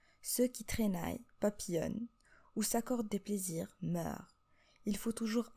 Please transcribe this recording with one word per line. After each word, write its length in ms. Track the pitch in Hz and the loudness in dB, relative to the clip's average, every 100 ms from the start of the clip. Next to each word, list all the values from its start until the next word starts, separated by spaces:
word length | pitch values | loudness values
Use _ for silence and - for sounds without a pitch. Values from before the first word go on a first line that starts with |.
| _ _ | _ _
Ceux 240 | - - 247 | -4 4 4
qui 180 | 247 | 2
traînaillent, 600 | 220 - 220 180 165 - - - | -4 0 2 2 -2 -4 -8 0
papillonnent, 680 | 208 208 - 165 - 214 233 - _ - - | 0 0 -2 0 0 -2 -6 -10 _ -20 -10
ou 80 | - | -2
s'accordent 460 | 208 233 233 247 214 | 2 0 2 0 0
des 120 | 202 | -2
plaisirs 560 | 196 202 185 165 185 - | -2 -2 -2 -4 -4 -4
meurent. 560 | 165 175 160 - - _ _ _ _ _ | -2 0 0 -4 -8 _ _ _ _ _
Il 120 | - 208 | -2 -2
faut 160 | 226 | -2
toujours 380 | 220 226 226 233 | -2 0 0 0